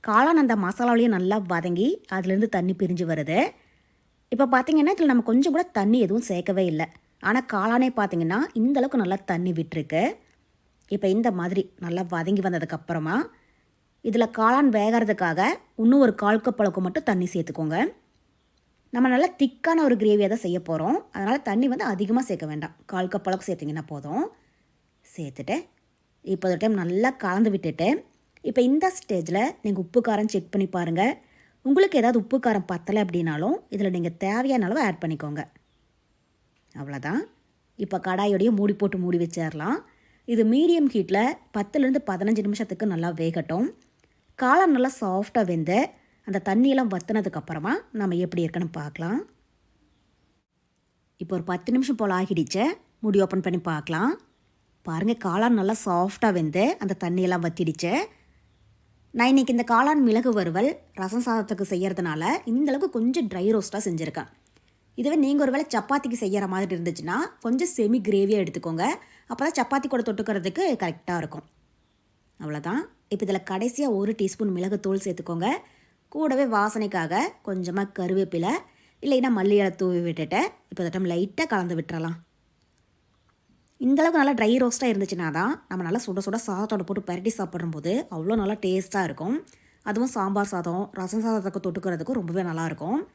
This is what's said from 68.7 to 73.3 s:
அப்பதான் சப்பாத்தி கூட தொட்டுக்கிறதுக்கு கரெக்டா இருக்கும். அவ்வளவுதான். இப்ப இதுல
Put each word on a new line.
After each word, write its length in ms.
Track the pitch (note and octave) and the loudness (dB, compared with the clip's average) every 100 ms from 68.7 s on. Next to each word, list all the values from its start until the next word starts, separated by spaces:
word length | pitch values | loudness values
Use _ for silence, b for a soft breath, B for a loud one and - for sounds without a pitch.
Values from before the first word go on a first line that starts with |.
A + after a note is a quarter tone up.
| E3 G#3 E4+ b b b | -2 -2 -4 b b b
அப்பதான் 260 | A#3 C#4+ D#4 | -4 -2 -2
சப்பாத்தி 280 | B3 C4+ C4 | 0 -2 -2
கூட 100 | B3+ A#3 | -2 -2
தொட்டுக்கிறதுக்கு 560 | G#3 G#3+ G3+ F3+ F#3+ F#4 B3+ | -4 -4 -4 -4 -2 -2 0
கரெக்டா 340 | F3+ E3 - F3 | -4 -6 -6 -6
இருக்கும். 220 | D#3 - - _ _ _ _ _ _ _ _ _ | -6 -12 -16 _ _ _ _ _ _ _ _ _
அவ்வளவுதான். 380 | D#3 D3+ E3 A#3+ F#4+ _ _ | -10 -8 -4 -6 -6 _ _
இப்ப 100 | G3+ | -6
இதுல 140 | G3 | -2